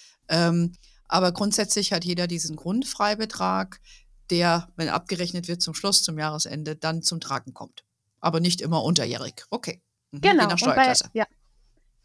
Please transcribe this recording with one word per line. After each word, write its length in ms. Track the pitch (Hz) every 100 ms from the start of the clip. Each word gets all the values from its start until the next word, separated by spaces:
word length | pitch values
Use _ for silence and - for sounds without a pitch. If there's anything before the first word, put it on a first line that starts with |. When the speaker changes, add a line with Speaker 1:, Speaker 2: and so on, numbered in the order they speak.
| - _ -
Speaker 1:
Ähm, 440 | 165 170 170 170 175 - - -
aber 240 | 175 185
grundsätzlich 600 | 175 208 208 214 - 196
hat 120 | 185
jeder 220 | 175 175 175
diesen 300 | 170 160 156
Grundfreibetrag, 1200 | 175 220 262 - 208 214 220 - 185 190 190 - - - - - -
der, 380 | 175 175 170 170 -
wenn 120 | 160
abgerechnet 580 | 160 - 175 175 175 175
wird 160 | 175
zum 120 | -
Schluss, 280 | 156 202 202
zum 160 | - 156
Jahresende, 560 | 156 151 - 147 151
dann 280 | 156 156 165
zum 180 | 160 165
Tragen 340 | - 135 -
kommt. 300 | - - - - _ _ _
Aber 200 | 165 160
nicht 200 | 175 175
immer 220 | 151 165
unterjährig. 640 | 123 175 120 120 - - -
Okay. 300 | - - - _ _ _
Mhm. 100 | 143
Je 80 | 370
Speaker 2:
Genau. 120 | 370
Speaker 1:
nach 60 | 208
Speaker 2:
Und 80 | 175
bei, 120 | 240
Speaker 1:
Steuerklasse. 380 | 240 262 254 -
Speaker 2:
ja. 140 | 220 214 _ _ _ _ _ _ _